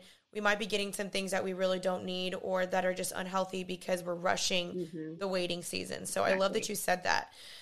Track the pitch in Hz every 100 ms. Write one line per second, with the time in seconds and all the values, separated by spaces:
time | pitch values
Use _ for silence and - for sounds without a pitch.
0 | - - _ 214 208 208 180 202 202 196
1 | 196 196 190 190 190 185 185 185 185 185
2 | 185 180 185 185 196 185 180 190 180 180
3 | 180 - 180 190 185 190 180 180 - 180
4 | 170 170 180 202 - 185 175 180 160 160
5 | 156 165 196 185 175 175 170 190 185 -
6 | 190 190 - 190 196 214 - 202 - 180
7 | - - - - - -